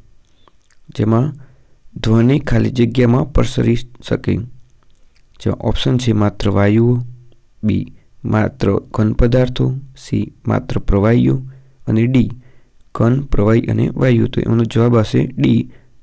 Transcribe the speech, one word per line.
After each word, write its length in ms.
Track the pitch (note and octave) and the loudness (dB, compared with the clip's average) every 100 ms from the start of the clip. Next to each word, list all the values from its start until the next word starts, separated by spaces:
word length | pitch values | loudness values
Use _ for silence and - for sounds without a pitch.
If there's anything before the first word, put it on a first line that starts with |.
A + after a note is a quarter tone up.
| - - _ _ _ _ _ - - - | -20 -20 _ _ _ _ _ -20 -14 -4
જેમાં 360 | G#2+ A2+ D3+ - - - _ _ - - | 0 2 0 -6 -20 -20 _ _ -18 -6
ધ્વનિ 420 | A2 A2+ A#2+ D3 | 0 2 4 2
ખાલી 320 | - - A2 | 0 0 0
જગ્યામાં 640 | B2 A#2 B2 A#2+ B2+ D3+ | 0 0 2 2 2 0
પ્રસરી 440 | C3 A#2 B2+ A#2 A#2 | 0 0 0 0 0
શકે. 600 | - - - - - G2 A#2+ - - _ _ - - _ _ - | -4 -12 -6 -4 -2 -4 -6 -16 -20 _ _ -20 -20 _ _ -6
જેમાં 160 | G#2 G2 | -6 -4
ઓપ્શન 400 | A#2 A2+ C3+ B2+ | -4 -2 0 0
છે 160 | A#2+ | 0
માત્ર 380 | G#2+ G#2 - G#2 | 0 0 0 0
વાયુઓ, 540 | G2 G2+ A2 A#2+ B2 - - - - _ - | 2 2 4 2 0 -4 -14 -20 -20 _ -6
બી 280 | G#2+ G2 G2 - _ - | -2 -2 -6 -16 _ -12
માત્ર 480 | A#2 G#2+ G2 - G2+ G2 - | -4 -2 -2 -2 0 0 -4
ઘન 180 | - G#2+ | -2 -2
પદાર્થો, 640 | A#2+ A#2+ B2+ B2+ B2+ C3 C3+ - - | 2 2 2 0 -2 -4 -4 -12 -18
સી 360 | - G#2+ - - A#2 | -6 -6 -6 -8 -4
માત્ર 320 | G#2 - - | -4 -2 -4
પ્રવાહીઓ 680 | - G2 G#2+ B2 B2+ C3+ - - - _ - | 0 2 2 2 2 0 -6 -18 -20 _ -4
અને 200 | A2 A#2+ | 0 2
ડી 240 | C3 G#2+ - - - _ _ _ | 2 0 -4 -18 -20 _ _ _
ઘન, 260 | - A#2 C3+ | -2 0 0
પ્રવાહી 400 | C#3+ - G#2 A2+ | 0 0 4 2
અને 280 | - A2 B2+ | 2 0 -2
વાયુ. 380 | - C3+ A2+ G#2+ | 0 2 2 0
તો 140 | - | -2
એનો 240 | A2+ A2+ | 0 0
જવાબ 320 | A2+ A2+ A#2+ A#2+ | 0 2 2 2
આવશે 300 | G#2 B2+ - | 2 0 -2
ડી, 440 | - C3+ A#2+ B2 - _ - | -2 0 0 -2 -12 _ -12